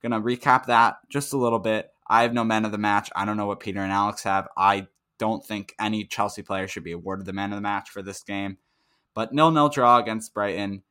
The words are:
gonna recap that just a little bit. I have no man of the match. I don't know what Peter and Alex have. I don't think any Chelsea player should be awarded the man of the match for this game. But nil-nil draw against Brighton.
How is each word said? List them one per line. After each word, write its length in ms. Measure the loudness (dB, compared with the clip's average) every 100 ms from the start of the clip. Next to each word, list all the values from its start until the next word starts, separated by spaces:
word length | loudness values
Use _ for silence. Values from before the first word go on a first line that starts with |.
gonna 200 | -2 -2
recap 440 | -2 -2 2 2 4
that 340 | 6 6 2 _
just 240 | -6 -4
a 40 | 0
little 200 | 2 0
bit. 320 | 0 -2 -4 _ 2
I 100 | 4
have 120 | 4
no 80 | 2
man 220 | 2 2
of 80 | 0
the 60 | -2
match. 300 | 2 0 0
I 100 | -6
don't 120 | -4 -2
know 100 | -4
what 140 | -4
Peter 180 | -6 -6
and 140 | -2
Alex 320 | 0 0 -2
have. 240 | -2 -2 -2 2
I 320 | 2 2 -2 _ _ _
don't 260 | -4 -4 -6
think 300 | -10 -10 -6
any 260 | -4 -2
Chelsea 380 | -4 -4 -4 -4
player 240 | -6 -6 -4
should 160 | -8
be 80 | -10
awarded 340 | -10 -8 -8
the 80 | -8
man 200 | -6 -6
of 40 | -4
the 60 |
match 260 | -4 -6 -6
for 140 | -14
this 220 | -12 -14
game. 340 | -10 -8 -8 -10 _ _ _ _ _
But 180 | -8 -4
nil-nil 360 | 2 4 4 2
draw 300 | 4 6 6
against 360 | 4 -6 -6
Brighton. 480 | -4 -2 -2 -4 -6 _